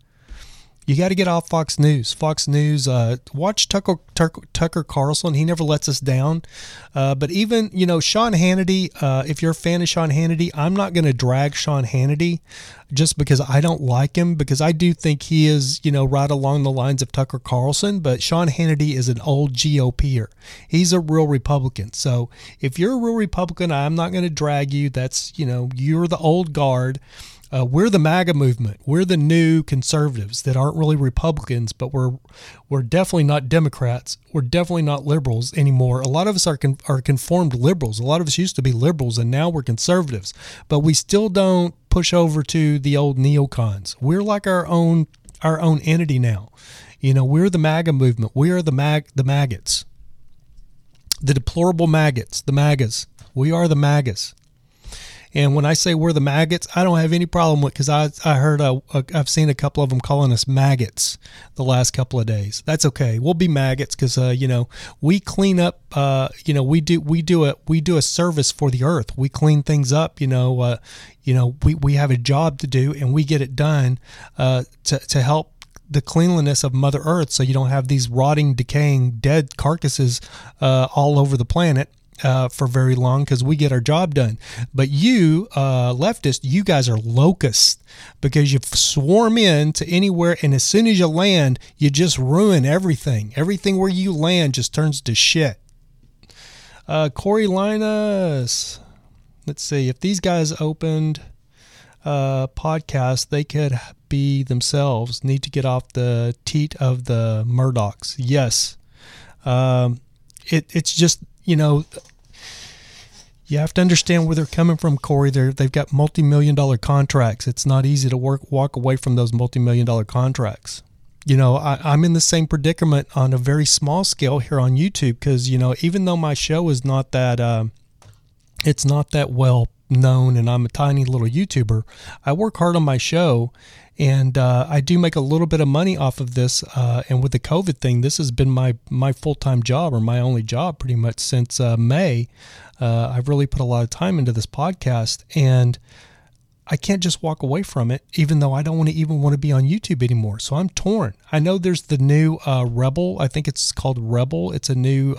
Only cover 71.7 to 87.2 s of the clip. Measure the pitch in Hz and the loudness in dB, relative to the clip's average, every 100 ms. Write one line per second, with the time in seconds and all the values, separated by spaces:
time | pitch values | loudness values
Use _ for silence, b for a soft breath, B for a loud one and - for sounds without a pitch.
71.7 | 156 139 143 143 127 120 139 160 135 143 | 2 0 2 2 0 0 0 0 -2 -2
72.7 | 131 135 147 131 147 147 151 131 131 151 | 0 0 -2 0 0 2 0 -2 -2 0
73.7 | 147 127 127 B B B - 131 127 131 | 2 2 -2 B B B -2 0 0 -4
74.7 | - - 135 - 143 127 156 - _ - | -10 -4 -4 -2 0 2 0 -2 _ -20
75.7 | - - 143 - 160 175 175 147 139 139 | -20 -6 -4 -2 0 2 2 0 0 0
76.7 | 131 143 143 156 175 151 - 131 131 131 | 0 0 0 0 0 -2 -2 0 0 0
77.7 | 139 127 139 120 120 139 151 147 127 131 | 0 0 0 0 0 2 2 2 0 0
78.7 | 147 147 135 123 113 139 156 139 - 143 | 0 2 2 0 0 2 2 0 -2 -2
79.7 | 165 147 - 127 120 B B B - 135 | 0 -2 0 0 -2 B B B -4 0
80.7 | 131 131 - 143 143 139 131 117 170 175 | 2 0 0 2 2 2 0 -2 0 2
81.7 | 131 147 _ _ - 135 131 127 - 131 | 2 -2 _ _ -6 -2 0 -2 -2 -2
82.7 | 127 127 127 123 135 143 131 131 156 147 | 2 2 2 2 0 0 0 0 0 2
83.7 | 127 117 156 180 143 117 110 B B 120 | 0 2 0 0 0 0 -2 B B -6
84.7 | 135 135 143 220 247 160 160 208 143 135 | -2 0 2 4 4 4 2 0 -2 0
85.7 | 127 123 123 180 233 143 131 135 170 196 | 0 0 0 -2 0 -2 -2 0 0 2
86.7 | 151 123 110 113 120 | 2 2 0 0 4